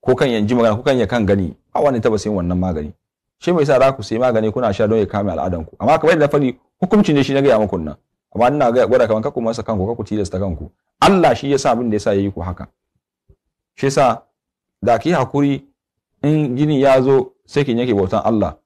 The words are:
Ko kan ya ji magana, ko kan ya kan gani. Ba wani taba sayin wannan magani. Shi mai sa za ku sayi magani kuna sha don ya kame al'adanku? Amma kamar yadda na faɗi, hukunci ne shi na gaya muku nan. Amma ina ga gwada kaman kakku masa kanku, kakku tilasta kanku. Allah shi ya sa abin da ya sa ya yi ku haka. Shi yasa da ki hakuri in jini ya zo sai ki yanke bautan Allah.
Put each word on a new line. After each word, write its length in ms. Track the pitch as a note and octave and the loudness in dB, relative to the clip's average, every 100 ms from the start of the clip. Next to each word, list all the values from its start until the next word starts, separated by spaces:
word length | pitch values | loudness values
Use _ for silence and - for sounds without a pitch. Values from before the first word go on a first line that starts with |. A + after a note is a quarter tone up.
Ko 140 | - B2+ | 0 0
kan 140 | D3 | 0
ya 100 | A2+ | 0
ji 140 | G#2 B2 | 0 2
magana, 200 | A#2 G#2+ | 2 0
ko 80 | |
kan 140 | D3 C3 | 0 0
ya 80 | G#2 | 0
kan 200 | B2 G2 | 0 0
gani. 260 | G2+ F2+ - _ | 0 0 -8 _
Ba 80 | D3+ | -2
wani 180 | D3 B2+ | 0 0
taba 180 | A2+ G#2+ | -2 -2
sayin 180 | G#2+ G#2 | -2 -4
wannan 200 | F2 F2+ | -2 -2
magani. 360 | F#2 D#2+ D2+ - _ _ _ _ | -2 -4 -8 -14 _ _ _ _
Shi 120 | - | -2
mai 140 | F3 C#3+ | 0 2
sa 120 | C3 | 4
za 120 | C3 | 2
ku 120 | C3+ | 0
sayi 160 | G#2+ A2 | -6 -2
magani 300 | B2+ A2 A2 | 0 0 -2
kuna 200 | G#2+ A#2+ | -2 -2
sha 140 | F#2 G#2+ | 0 0
don 120 | A2+ | 2
ya 60 | G2 | 0
kame 260 | G#2 G2+ | -2 -4
al'adanku? 440 | E2 D2+ F2 D#2+ - | -4 -4 -6 -10 -6
Amma 200 | A2+ D#3+ | 0 2
kamar 160 | D#3 E3+ | 2 2
yadda 100 | C#3+ | 2
na 60 | |
faɗi, 240 | D3 C3+ A#2+ _ _ | 0 -2 -4 _ _
hukunci 340 | F#3+ G#3+ G3+ | 0 2 2
ne 100 | D3 | 2
shi 100 | C3 | 2
na 80 | C#3 | 0
gaya 180 | C#3 A2+ | 2 2
muku 180 | G#2 F#2 | 0 -4
nan. 180 | D#2 C#2+ _ _ _ G2+ | -8 -12 _ _ _ 0
Amma 120 | A#2+ | 0
ina 240 | D3 B2+ | 2 0
ga 160 | A#2+ G#2 | 2 2
gwada 200 | B2 A2+ | 2 2
kaman 140 | A2 | 0
kakku 180 | A2+ C3+ | -2 -4
masa 220 | A2+ A2+ | -6 -6
kanku, 240 | A2+ A2 F#2 | -4 -4 -4
kakku 160 | A#2 | -6
tilasta 360 | G#2 G#2+ F#2+ F#2+ | -6 -6 -4 -4
kanku. 320 | G2 E2 - _ _ _ | -6 -8 -12 _ _ _
Allah 360 | D#3+ F#3+ D#3+ A#2 | 2 4 2 2
shi 160 | C#3 | 0
ya 60 | C#3 | 0
sa 140 | C#3+ | 0
abin 180 | A#2 A#2+ | 0 0
da 60 | G#2 | -2
ya 40 | |
sa 140 | A2+ | 0
ya 80 | G2+ | 0
yi 100 | G2 | -2
ku 100 | G2 | -4
haka. 260 | E2+ F2+ - _ _ _ _ _ _ _ _ _ _ _ | -10 -10 -14 _ _ _ _ _ _ _ _ _ _ _
Shi 100 | C#3 | -2
yasa 380 | C3+ C3+ A2+ _ _ _ _ _ _ | 2 0 0 _ _ _ _ _ _
da 160 | G2+ A2+ | 0 0
ki 140 | - | 2
hakuri 480 | E3+ B2+ C#3+ C#3+ C3+ - _ _ _ _ _ | 0 0 0 0 -2 -8 _ _ _ _ _
in 340 | C#3+ D#3 D3 B2 | 0 0 0 0
jini 240 | D3+ D3 | 0 2
ya 200 | C#3 C3 | 4 4
zo 320 | B2+ C3+ B2 _ _ | 4 2 2 _ _
sai 180 | - | -4
ki 140 | C#3+ A#2 | 0 0
yanke 160 | B2 | 0
bautan 280 | G2+ F#2+ A2 G2+ | 0 0 -2 0
Allah. 320 | A#2 F#2 F2 | 0 -2 -6